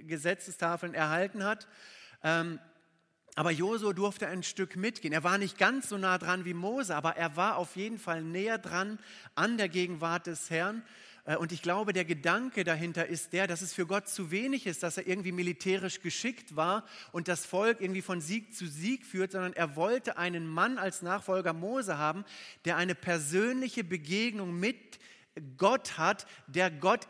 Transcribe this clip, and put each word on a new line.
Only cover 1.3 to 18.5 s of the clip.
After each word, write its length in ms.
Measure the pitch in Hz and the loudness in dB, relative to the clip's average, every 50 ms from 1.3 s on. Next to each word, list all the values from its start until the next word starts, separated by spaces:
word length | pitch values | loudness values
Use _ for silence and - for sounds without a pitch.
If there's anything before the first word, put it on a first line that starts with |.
| - 214 190 | -2 -2 -2
hat. 240 | 202 220 214 - - - - - - - - - - - _ - | -2 -2 -2 -6 -16 -20 -20 -20 -20 -20 -20 -20 -20 -20 _ 2
Ähm, 360 | 156 165 165 165 170 165 - - - _ _ _ _ _ _ _ _ _ _ _ - - | 2 2 4 2 0 -4 -8 -12 -18 _ _ _ _ _ _ _ _ _ _ _ -10 -4
aber 160 | - 156 175 | 0 2 2
Josua 420 | 160 143 175 202 226 226 214 208 190 | 2 2 2 2 2 2 0 0 0
durfte 340 | 180 202 202 196 - 214 | 2 0 0 0 -2 -4
ein 140 | 151 180 185 | -4 -4 -4
Stück 340 | 170 - - - 190 - - | -6 -6 -4 -4 -4 -4 -2
mitgehen. 380 | 180 190 233 226 - - 226 151 | -2 -2 -2 -4 -4 -4 0 0
Er 100 | 160 147 | 2 4
war 140 | 175 185 | 4 2
nicht 220 | 202 202 185 - - | 2 2 -2 2 4
ganz 300 | 190 202 254 269 247 - | 4 4 6 2 -2 -2
so 80 | 208 196 | -2 0
nah 180 | 190 190 180 | 2 2 2
dran 260 | 180 180 170 180 185 175 | 2 2 0 0 0 0
wie 120 | 180 175 | -4 -4
Mose, 400 | 170 180 202 240 269 262 185 165 | -2 -2 -2 -2 -2 -2 0 0
aber 220 | 147 143 165 170 | 2 2 0 0
er 180 | - 170 160 147 | 2 -2 -2 2
war 220 | 165 185 214 - | 2 2 2 2
auf 180 | 151 180 - - | 0 -2 -4 -4
jeden 240 | 180 196 220 233 202 | -6 -6 -4 -6 -6
Fall 240 | - 190 165 165 160 | -4 -4 -2 -2 -2
näher 340 | 160 170 185 196 220 226 | -4 -2 -2 0 0 -2
dran 400 | 214 185 160 160 180 190 208 214 208 - - - - - - _ | -2 -4 -2 -2 -2 -2 -2 -4 -8 -12 -16 -20 -20 -20 -8 _
an 240 | - 170 220 233 220 | 0 2 2 2 2
der 100 | 208 185 | 0 2
Gegenwart 560 | 156 180 180 175 175 156 165 165 170 175 - | 2 0 0 0 -2 -2 0 0 0 0 -2
des 240 | 175 165 - - - | -4 -6 -6 -4 -2
Herrn. 320 | 170 160 175 196 214 226 220 - - - - - - - _ | 0 0 0 0 -2 -6 -10 -12 -20 -20 -20 -20 -20 -16 _
Äh, 120 | - 156 | -2 0
und 140 | - 165 160 | 0 0 -2
ich 100 | 175 151 | -4 -4
glaube, 320 | - 170 180 202 214 208 190 | 0 0 2 2 2 2 2
der 100 | 185 180 | 0 0
Gedanke 600 | 165 170 147 135 165 175 214 247 262 - 220 180 | 0 -2 0 2 2 2 2 0 -2 -2 -2 0
dahinter 420 | 175 165 156 170 170 160 175 165 | 0 0 0 0 -2 -2 -2 -2
ist 280 | - 170 160 - - - | -2 -2 -4 -4 -2 0
der, 120 | 180 196 | 0 2
dass 160 | 185 175 165 | 2 0 -2
es 140 | 190 165 - | -4 -6 -2
für 100 | - 175 | -2 -2
Gott 240 | 160 196 202 202 - | 0 0 -2 0 -2
zu 220 | - - 185 156 | -4 -4 -2 -2
wenig 340 | 165 196 240 269 269 254 - | -2 -2 0 0 -2 -2 -2
ist, 160 | 202 160 - | -4 -4 -2
dass 160 | - 170 - | -2 -2 -2
er 80 | 196 - | -2 -2
irgendwie 280 | - 185 202 185 185 180 | -2 -2 -2 -2 -2 -2
militärisch 680 | 180 180 175 170 - - 190 190 190 185 185 - - | 0 0 -2 -2 -2 0 0 0 2 0 -4 -6 -4
geschickt 540 | - 170 - - - 240 240 - - - 151 | -4 -4 -4 -2 -4 -4 -4 -6 -12 -6 0
war 280 | 151 160 175 196 220 214 - - - - - | 0 2 4 2 0 -2 -6 -16 -18 -18 -8
und 160 | - 170 160 | -6 -4 0
das 180 | - 175 165 - | 0 0 0 0
Volk 340 | - - 185 208 226 226 226 | 0 0 4 4 4 4 2
irgendwie 220 | 196 185 190 185 | 0 -2 -2 -2
von 200 | 180 - 185 175 | -2 -2 -4 -4
Sieg 340 | 151 151 202 226 214 - | -2 -2 -4 -4 -4 -6